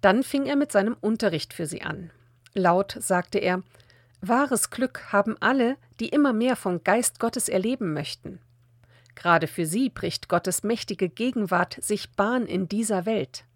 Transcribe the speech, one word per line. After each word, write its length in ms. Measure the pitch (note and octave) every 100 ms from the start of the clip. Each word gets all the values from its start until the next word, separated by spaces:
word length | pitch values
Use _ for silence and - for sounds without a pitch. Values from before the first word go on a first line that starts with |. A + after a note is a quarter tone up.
Dann 220 | A3+ A#3
fing 240 | C4+ C#4 C#4
er 80 |
mit 160 | C#4+ C#4+
seinem 260 | G#3 G3+ A#3
Unterricht 520 | G#3 A3 G#3+ E3 -
für 140 | - D#3+
sie 160 | -
an. 300 | - - F3 _ _ _ _
Laut 420 | - F3+ F3 G3 -
sagte 380 | - F3+ F3+ G3
er: 260 | - F#3 - - _ _ _ _
Wahres 500 | F#3 A#3+ C#4+ A#3+ -
Glück 420 | - B3+ - -
haben 240 | G3+ G3+ -
alle, 380 | G#3+ C4+ A#3 C4+ _ -
die 120 | A3+
immer 220 | D4 C#4+
mehr 220 | A3 B3
vom 300 | B3 G3 F3
Geist 340 | - G#3+ A#3+ -
Gottes 300 | F3+ A#3+ -
erleben 440 | F#3 G3+ C4 F#3+
möchten. 480 | D3+ C#3+ - - F#3 _ _ _ _ _ _ _ -
Gerade 320 | F3 E3 D3+
für 180 | - D#3+
sie 240 | F#3+ C4
bricht 380 | - E3+ - -
Gottes 340 | F3 F#3 F3
mächtige 460 | G3+ A#3 - F#3+ F3+
Gegenwart 680 | - A#3+ B3 G3+ F#3 F3+ -
sich 300 | - G#3 -
Bahn 340 | - G#3 B3+ A3+
in 220 | F#3 F#3
dieser 360 | G3+ A3 G3
Welt. 400 | F#3 A3 - - -